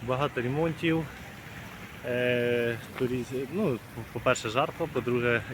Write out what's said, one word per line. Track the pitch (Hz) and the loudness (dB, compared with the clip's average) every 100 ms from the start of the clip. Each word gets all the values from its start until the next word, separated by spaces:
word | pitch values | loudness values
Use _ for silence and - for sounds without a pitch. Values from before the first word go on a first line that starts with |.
Багато | 117 127 143 131 | 0 2 2 0
ремонтів. | 120 139 165 156 165 160 147 - - - - - - - - - 127 | 0 2 2 2 2 2 0 -8 -14 -14 -14 -14 -14 -14 -14 -10 -2
Е, | 123 123 123 120 120 117 117 - - | 2 4 4 4 4 2 0 -6 -2
туріз-, | 131 127 113 131 131 | 0 0 -2 -4 -4
ну, | 170 208 117 - - 107 | 0 2 0 -4 -10 -8
по-перше, | 120 131 123 117 | 0 2 2 2
жарко, | 113 160 - 165 | 0 0 0 -2
по-друге, | 131 120 123 120 117 113 | -2 0 2 4 2 0